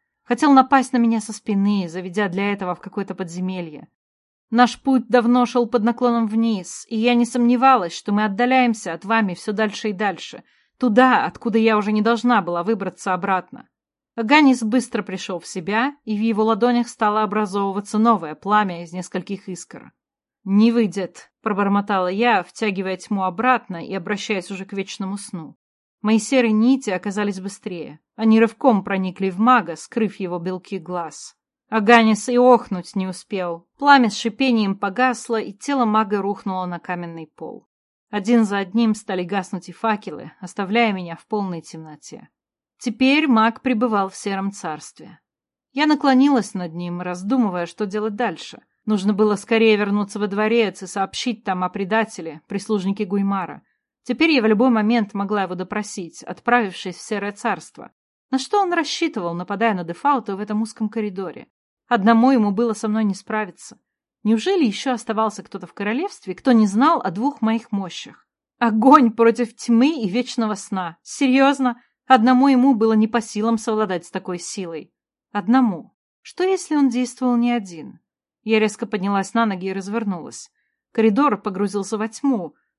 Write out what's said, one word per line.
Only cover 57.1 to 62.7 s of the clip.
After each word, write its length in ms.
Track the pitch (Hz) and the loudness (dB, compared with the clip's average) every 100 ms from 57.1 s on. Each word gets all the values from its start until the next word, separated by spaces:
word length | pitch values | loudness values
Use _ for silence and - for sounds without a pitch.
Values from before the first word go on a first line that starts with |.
| 208 202 | -6 -6
Царство. 580 | 202 233 170 - - - _ _ _ _ | -6 -4 -4 -8 -20 -20 _ _ _ _
На 80 | 262 | -4
что 220 | - 415 | 0 0
он 100 | 381 | 0
рассчитывал, 640 | 349 285 - 330 233 170 | 0 -2 -4 -4 -4 -6
нападая 400 | 170 180 196 226 | -6 -6 -2 0
на 100 | 190 | 0
Дефаута 520 | 170 175 285 269 208 196 | -4 -2 0 0 -2 -6
в 20 | |
этом 220 | 208 214 | -4 -4
узком 260 | 220 - 214 | -4 -4 -6
коридоре? 600 | 226 208 185 185 - 117 _ _ _ _ | -4 -6 -6 -10 -12 -18 _ _ _ _
Одному 420 | 233 202 226 254 | 2 4 6 6
ему 200 | 262 208 | 4 2
было 220 | 190 240 | 0 -2